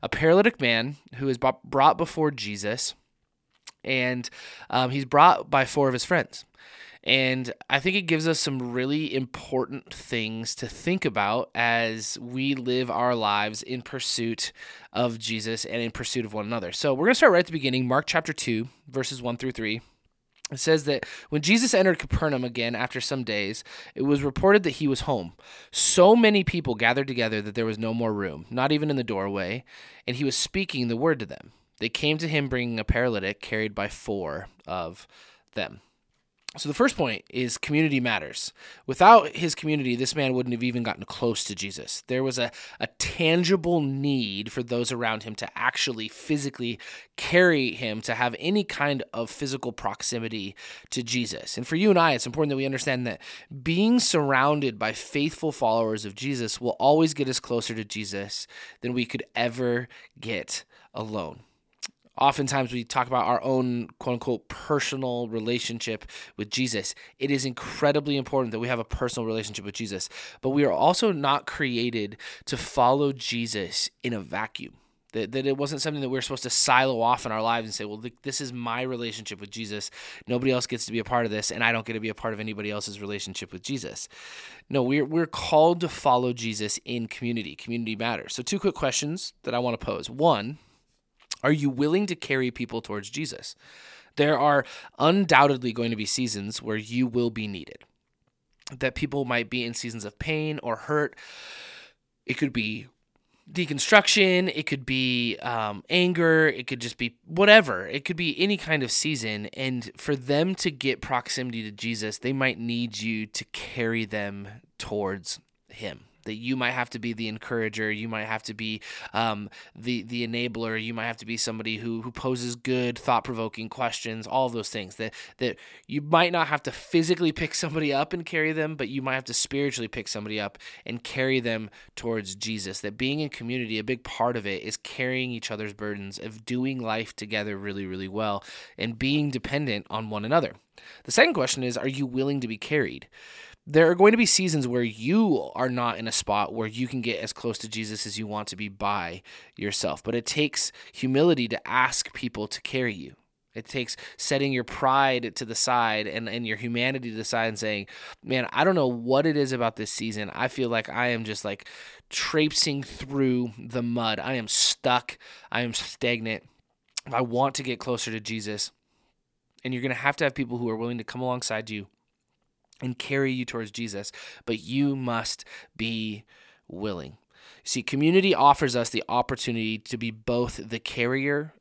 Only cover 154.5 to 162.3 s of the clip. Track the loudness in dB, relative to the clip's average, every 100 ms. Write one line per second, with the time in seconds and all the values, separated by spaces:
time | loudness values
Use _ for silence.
154.5 | 0 -2 0 4 6 4 2 -2 -6 -4
155.5 | 0 2 4 4 2 -2 -4 -6 -4 -4
156.5 | -4 -2 0 0 0 -4 -6 -2 0 0
157.5 | 0 -2 -4 -6 -14 -18 -14 -2 -2 0
158.5 | 2 4 6 4 2 2 4 4 4 2
159.5 | 2 0 -2 -4 -4 -4 -4 -6 -4 -4
160.5 | 0 0 0 -2 -2 0 0 -2 -6 -6
161.5 | -8 -10 -20 -20 -20 _ -6 0